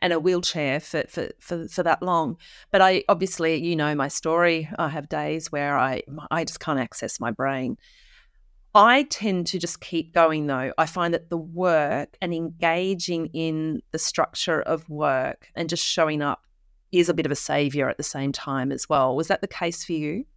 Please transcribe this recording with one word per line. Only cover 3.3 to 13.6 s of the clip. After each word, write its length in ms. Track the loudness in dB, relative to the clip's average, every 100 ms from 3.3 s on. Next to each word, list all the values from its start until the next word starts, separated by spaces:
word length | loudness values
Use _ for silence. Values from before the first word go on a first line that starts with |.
| 0 0 0
you 200 | 0 0
know 180 | 0
my 140 | 0 -2
story. 600 | -4 0 2 4 2 -2 -4
I 100 | -4
have 200 | -4 -6
days 420 | -4 -4 -4 -4
where 260 | -4 0 2
I, 240 | 0 -2 -6 -12 -4
I 120 | -2
just 160 | -2 -6
can't 200 | -2 -2
access 400 | -2 -6 -8 -4
my 100 | -6
brain. 480 | -2 -2 -2 -4 -8 -12 -20 -20 -20 _ _ _ _ _
I 300 | 8 8 8
tend 440 | 4 -2 -2 0 -2
to 120 | -4
just 220 | -4 -6
keep 320 | -6 -6 0
going, 340 | 4 4 4 0
though. 240 | -2 -2 -2
I 80 | -2
find 280 | 0 0
that 160 | -2 -2
the 80 | -6
work 800 | -6 -2 2 2 2 -2 -4 -6
and 120 | -4
engaging 920 | -2 -4 0 0 2 0 -2 -2 -4 -4
in 480 | -4 -2 -2